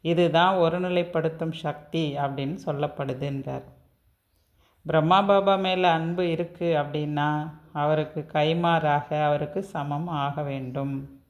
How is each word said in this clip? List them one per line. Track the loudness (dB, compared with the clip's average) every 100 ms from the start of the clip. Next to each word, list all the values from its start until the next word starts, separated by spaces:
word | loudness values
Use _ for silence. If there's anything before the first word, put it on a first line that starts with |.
இதுதான் | 0 2 4 6 4 4
ஒருநிலைப்படுத்தும் | 2 2 0 0 0 -2 -2 -2 -6
சக்தி | -4 -6 -6 -6 -2 -2 -2
அப்படின்னு | -2 -2 -4 -6 -6
சொல்லப்படுதுன்றார். | -4 -4 -4 -6 -4 -4 -6 -6 -8 -10 -20 _ _ _ _ _ _ _ _ _ _ -2
பிரம்மா | 2 4 4
பாபா | 6 4 4 2
மேல | 2 2 4
அன்பு | 4 0 -2 -2
இருக்கு | 0 -4 -4 0 0
அப்படின்னா | 0 -4 -2 0 0 0 -4 -12 -12
அவருக்கு | -2 0 2 0 -6 -4
கைமாறாக | 0 2 2 2 2 2 0 0 0
அவருக்கு | 2 0 -2 -6
சமம் | -6 -8 -6 -4 -4
ஆக | -2 -2 -4
வேண்டும். | -6 -6 -6 -6 -4 -6 -10 -18 _